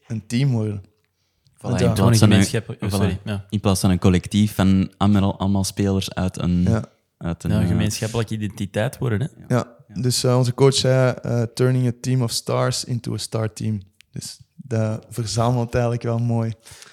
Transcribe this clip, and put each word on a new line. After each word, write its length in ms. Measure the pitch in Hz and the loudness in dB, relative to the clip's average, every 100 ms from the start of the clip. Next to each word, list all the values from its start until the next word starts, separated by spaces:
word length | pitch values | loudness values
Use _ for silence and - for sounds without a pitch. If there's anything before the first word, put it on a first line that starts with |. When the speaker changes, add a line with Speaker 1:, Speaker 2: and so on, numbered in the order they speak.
| - | -10
Speaker 1:
een 200 | 110 - | -10 -4
team 240 | 120 139 | 0 2
worden." 300 | 117 107 101 | 0 -2 -6
Speaker 2:
Voilà, 760 | - _ _ _ _ _ _ _ | -12 _ _ _ _ _ _ _
Speaker 1:
Want 180 | - - | -4 2
Speaker 2:
in 60 | 117 | 2
Speaker 1:
ja, 60 | |
Speaker 2:
plaats 60 | 107 | 4
van 80 | 117 | 4
een, 60 | |
Speaker 3:
Gewoon 0 | |
een 60 | 113 | 6
gemeenschappelijk, 600 | 107 98 98 117 - - | 6 6 4 0 -6 -6
Speaker 2:
voilà, 140 | 104 98 | -4 0
Speaker 3:
sorry, 240 | 98 87 | 0 -2
ja. 220 | - 101 - | -6 -8 -6
Speaker 2:
in 100 | 104 | -2
plaats 200 | 104 92 | 0 2
van 100 | 98 | 2
een 100 | 90 | 2
collectief 560 | 101 90 - 101 104 - | 4 2 2 0 0 2
van 360 | 95 95 95 - | 2 2 0 0
allemaal, 420 | 101 104 98 - | 2 4 2 0
allemaal 240 | 95 98 | 0 0
spelers 500 | 95 - 101 95 - | -2 -2 0 0 -2
uit 240 | - 92 - | -4 -4 -2
een, 240 | 85 87 | 0 2
Speaker 1:
Ja. 200 | 90 113 - _ _ _ | 2 0 -2 _ _ _
Speaker 2:
uit 260 | 85 82 | -8 -6
een, 60 | - | -2
Speaker 3:
Ja, 60 | 107 | 0
een 60 | |
Speaker 2:
eh, 40 | 107 | 0
Speaker 3:
gemeenschappelijke 640 | 107 107 104 110 117 110 | 0 -2 -2 -4 -4 -4
identiteit 640 | 110 104 - 101 101 120 - | -4 -6 -6 -6 -4 -4 -4
worden, 240 | 127 104 | -4 -2
hè? 60 | 139 - - 123 | -4 -8 -4 -2
Speaker 1:
Ja, 200 | - - - | -2 -10 -14
Speaker 2:
Ja. 140 | 104 | -4
Speaker 1:
dus, 220 | 123 120 | -2 0
eh, 140 | 127 123 | 2 2
onze 160 | 123 | 2
coach 200 | 123 139 | 4 4
zei, 400 | 131 131 131 127 - | 4 2 2 2 0
eh, 200 | - 120 | -4 -2
"Turning 460 | 113 - 127 127 123 | -2 0 0 2 0
a 40 | 117 | -2
team 200 | 131 127 | -2 0
of 100 | 117 | 0
stars 520 | - - 123 127 127 | -4 -4 -2 -2 -4
into 300 | - 123 - | -4 -6 -6
a 40 | 110 | -8
star 360 | - 113 110 | -6 -4 -6
team." 280 | - 110 107 95 _ _ | -6 -6 -6 -8 _ _
Dus 280 | - - - _ - | -14 -14 -16 _ -20
dat 500 | - 113 110 110 - | -6 -2 -2 -4 -10
verzamelt 640 | - 107 104 117 123 117 | -10 -6 -2 0 0 -2
eigenlijk 300 | 123 120 117 | -2 -2 -2
wel 160 | 120 117 | -2 -2
mooi. 340 | 120 117 113 107 - - - | -2 -2 -2 -6 -14 -20 -18